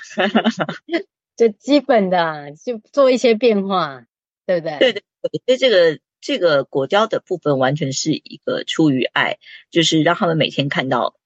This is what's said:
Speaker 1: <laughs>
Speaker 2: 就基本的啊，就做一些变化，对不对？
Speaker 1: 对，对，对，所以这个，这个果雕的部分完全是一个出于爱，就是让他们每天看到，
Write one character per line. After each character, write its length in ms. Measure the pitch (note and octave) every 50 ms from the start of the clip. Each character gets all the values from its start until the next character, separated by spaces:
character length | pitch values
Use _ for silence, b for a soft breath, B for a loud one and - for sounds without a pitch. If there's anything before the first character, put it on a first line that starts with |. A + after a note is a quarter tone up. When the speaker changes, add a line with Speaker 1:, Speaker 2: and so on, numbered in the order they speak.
| - - -
Speaker 1:
<laughs> 880 | - F#3 G3+ F#3+ G#3+ F3 G#3+ A3+ - E3+ D3 E3 - - - D#4+ E4 - - _ _ _ _ _
Speaker 2:
就 120 | - A#3 A3+
基 320 | G#3 - - B3+ C#4+ D4
本 280 | C4 - C4 A3+ G3+ F#3
的 100 | F#3 F3+ E3+
啊， 280 | D#3+ D#3 D3+ C#3+ C#3+
就 280 | C#3+ D#3 _ B3 B3 A3 - _ -
做 180 | C#4+ C#4 C4
一 60 | B3+
些 180 | A#3 - B3 A3+
变 320 | G#3+ C4 A#3+ A3 G3+ F#3+
化， 380 | G3 G3 F#3 E3 D3 C3+ B2+ A#2+ _ _ _ _ _ _ _ _
对 140 | - F#3 F3
不 60 | D#3 E3
对？ 100 | D3+ C#3+
Speaker 1:
对， 140 | C4+ B3+ G#3
对， 100 | G3+ - _ _ _ -
对， 180 | - - D#3 -
所 80 | - B3+
以 40 | B3+
这 120 | C4 C4
个， 300 | A3 F#3 E3+ E3 D3+ B2+ _ _ _ _
这 180 | - - C#4+ A#3
个 260 | F3+ E3 D3+ C#3 C3
果 220 | - - C#3+ C3+
雕 200 | C#3 - G3+ A3
的 140 | A3 - -
部 160 | - - -
分 220 | - - D3+ C#3+ C3
完 160 | C3 B2+ D3
全 160 | D3+ E3 C3+ C3+
是 200 | - - D#3+ C#3+
一 280 | - - - - D3+ _
个 200 | - - - -
出 260 | - - - D#3+ D3+
于 120 | C3+ C3 -
爱， 340 | - - C#3 C3 F2+ - B B B B B B B
就 120 | - E3+ D#3+
是 200 | - E3 D#3+ D3+
让 120 | E3+ F3
他 120 | - G#3+
们 100 | E3+ E3
每 140 | D#3+ C3 -
天 180 | - - C#3 C#3+
看 200 | - D#3+ C#3+ C3
到， 280 | C3+ A#2+ G#2 - - _ _